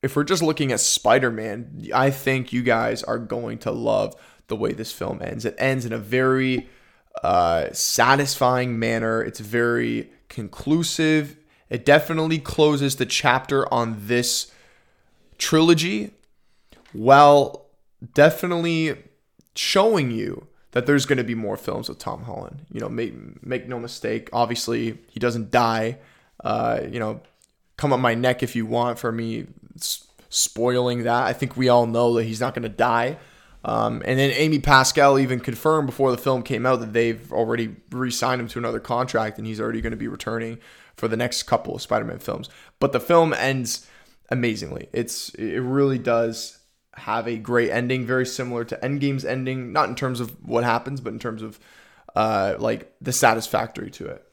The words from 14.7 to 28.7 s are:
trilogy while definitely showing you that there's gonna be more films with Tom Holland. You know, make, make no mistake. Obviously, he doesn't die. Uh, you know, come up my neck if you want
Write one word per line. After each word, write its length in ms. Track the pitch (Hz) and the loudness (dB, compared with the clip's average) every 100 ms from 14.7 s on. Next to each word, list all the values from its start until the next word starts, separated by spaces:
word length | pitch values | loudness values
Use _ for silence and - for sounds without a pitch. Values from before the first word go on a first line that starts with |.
| _ _ _ _ _ _ _ | _ _ _ _ _ _ _
trilogy 760 | - 156 165 165 170 214 208 _ _ _ _ _ _ - _ | 0 4 6 4 4 -4 -8 _ _ _ _ _ _ -20 _
while 720 | - 113 139 147 143 143 - - _ _ _ 120 | -2 8 10 10 8 6 -4 -20 _ _ _ -6
definitely 840 | - 151 160 180 175 170 165 160 135 - _ _ _ _ - | 6 6 6 -2 -2 0 0 0 -4 -12 _ _ _ _ -8
showing 560 | - 196 208 208 131 | 0 4 4 4 0
you 360 | 113 107 - - _ _ | -2 -6 -8 -14 _ _
that 140 | - 123 | -2 4
there's 220 | 143 139 | 2 4
gonna 160 | 135 | 0
be 120 | 117 117 | 0 -4
more 220 | 107 104 | -6 -6
films 320 | - 127 117 | -6 -8 -8
with 80 | - | -10
Tom 260 | - - | -10 -10
Holland. 420 | 120 - - 139 156 | -10 -12 -12 -16 -14
You 80 | 113 | -10
know, 100 | 107 | -8
make, 540 | 113 117 62 - - | -6 -8 -8 -18 -18
make 240 | - 123 - | -8 -8 -6
no 120 | 123 | -10
mistake. 500 | 117 - 113 113 - | -10 -8 -6 -6 -4
Obviously, 680 | 117 117 120 - 117 117 110 _ | -2 0 -2 -2 -2 -4 -8 _
he 100 | - | -4
doesn't 300 | 120 117 104 | -2 -2 0
die. 480 | 143 117 113 110 127 - _ _ _ | 2 2 0 -2 -6 -14 _ _ _
Uh, 380 | - 113 117 117 - | -4 -2 0 -2 -4
you 100 | 120 | -6
know, 220 | 110 110 - _ _ _ _ - | -6 -8 -14 _ _ _ _ -4
come 160 | 147 | 0
up 60 | 127 | 2
my 140 | 127 | 2
neck 300 | 113 127 127 | 2 2 0
if 120 | 120 120 | -2 -4
you 100 | |
want 340 | 110 | -2